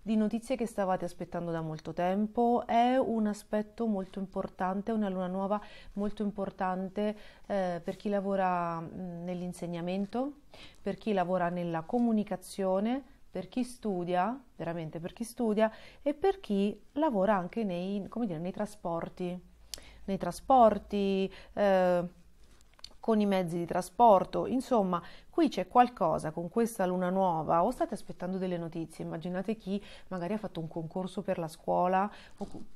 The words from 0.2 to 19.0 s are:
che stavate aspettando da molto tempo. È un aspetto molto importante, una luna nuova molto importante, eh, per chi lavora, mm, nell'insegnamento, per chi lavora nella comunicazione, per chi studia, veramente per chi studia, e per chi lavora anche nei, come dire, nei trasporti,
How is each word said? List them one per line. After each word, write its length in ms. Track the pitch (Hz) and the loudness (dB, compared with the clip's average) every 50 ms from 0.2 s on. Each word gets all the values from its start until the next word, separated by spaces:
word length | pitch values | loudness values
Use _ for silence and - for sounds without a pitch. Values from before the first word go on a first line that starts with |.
| 214 208 233 226 - - 262 | 2 2 0 -2 -2 -2 -2
che 80 | 247 240 | -2 -2
stavate 400 | 214 - - 196 185 185 180 175 | -2 -2 0 0 2 0 0 -2
aspettando 460 | 180 - - 180 180 - 175 170 170 | -4 -6 -8 -8 -6 -6 -4 -4 -4
da 100 | 165 165 | -4 -4
molto 320 | 160 156 156 160 - 160 | -4 -4 -6 -8 -8 -8
tempo. 720 | 156 - 175 180 190 202 214 214 214 247 240 233 240 240 - | -4 0 0 2 2 2 0 0 2 2 4 4 4 2 2
È 300 | - 220 233 240 247 254 | 2 2 4 4 4 4
un 300 | 262 - - 226 226 214 | 2 2 2 0 0 0
aspetto 600 | 208 208 208 - - - 214 214 208 - - 233 | 0 -2 -4 -6 -4 -4 -4 -4 -4 -6 -4 -2
molto 320 | 226 208 190 190 190 - 196 | -2 -2 -2 -4 -6 -8 -8
importante, 760 | 196 190 - 196 185 185 - - 185 180 190 202 196 - | -8 -6 -6 -6 -6 -6 -4 -4 -2 -2 -2 -2 -2 -2
una 180 | 226 220 214 196 | 0 0 0 0
luna 160 | 185 185 185 | -2 -2 -2
nuova 340 | 180 185 190 196 190 208 208 - - - - - - | -2 -2 -2 -2 0 -2 -2 -4 -8 -16 -18 -18 -10
molto 300 | - 196 202 208 202 - | -6 -4 -4 -2 -2 -2
importante, 920 | 214 202 196 196 196 190 190 - 196 185 185 185 190 185 - 208 208 214 208 208 - - - - - | -4 -4 -4 -4 -6 -6 -4 -4 -2 -2 -2 -2 -4 -6 -4 -2 -2 -2 -2 -6 -10 -20 -20 -14 -8
eh, 360 | - 208 196 185 180 175 170 - | -4 -2 0 0 0 -2 -4 -6
per 120 | 196 185 | -8 -8
chi 120 | - - 214 | -6 -2 -2
lavora, 720 | 202 202 185 202 196 190 190 185 180 175 175 170 170 165 | -2 0 0 0 0 2 2 2 2 0 0 -2 -4 -4
mm, 440 | 165 - - - 185 180 170 170 175 | -6 -8 -8 -10 -8 -8 -8 -8 -6
nell'insegnamento, 1160 | 180 180 175 180 180 175 - 175 170 175 170 170 175 185 196 202 196 - 233 262 294 285 - - - - - - - - - | -6 -6 -6 -6 -6 -8 -6 -6 -6 -6 -4 -4 -2 -2 -2 -2 -2 -4 -4 -4 -4 -6 -10 -18 -20 -20 -20 -20 -20 -18 -10
per 160 | - 202 190 | -6 -6 -6
chi 160 | 190 - 226 | -4 -2 0
lavora 380 | 208 190 175 170 185 185 175 175 | 0 2 2 2 0 0 0 0
nella 320 | 180 175 170 170 165 160 | -2 -2 -4 -4 -4 -4
comunicazione, 1200 | 160 - - 247 240 233 220 214 202 - 190 180 - - - - 190 185 185 196 208 226 254 277 269 - - - - - - | -4 -2 0 2 2 4 4 2 2 0 -4 -8 -8 -8 -4 -2 0 2 2 2 2 0 0 -2 -6 -10 -18 -20 -18 -12 -10
per 120 | 185 190 - | -10 -10 -6
chi 160 | - 254 247 | -4 -4 -4
studia, 800 | - - - - 214 190 180 175 175 180 180 180 214 247 277 - - - | -4 -6 -6 -4 -2 -2 -2 0 0 2 2 2 0 -2 -6 -10 -14 -12
veramente 420 | - 160 165 165 175 160 156 165 170 | -8 -6 -6 -4 -4 -6 -6 -8 -8
per 140 | 165 180 | -8 -8
chi 100 | 180 - | -8 -8
studia, 480 | 233 - - - 240 220 208 208 220 220 220 - - - - - | -10 -8 -4 -2 0 2 4 4 2 2 2 -4 -16 -20 -16 -6
e 140 | - 285 294 | -2 -2 0
per 260 | - - 392 392 392 | 2 2 2 2 0
chi 400 | - - 202 196 196 208 - - - - | -2 0 2 2 2 2 0 -4 -10 -8
lavora 440 | - 285 320 311 233 190 185 208 214 | -2 0 0 2 2 2 4 4 2
anche 280 | 190 175 175 - 233 220 | 2 0 -2 -4 -4 -2
nei, 440 | 196 175 175 180 190 202 208 185 - | -2 -2 -2 -2 -2 -4 -4 -4 -6
come 160 | - 226 240 | -4 -4 -4
dire, 140 | 196 165 151 | -2 -4 -4
nei 120 | 170 185 | -6 -6
trasporti, 880 | 190 - 208 202 - - - 180 170 165 | -4 -4 -6 -6 -8 -8 -6 -4 -4 -4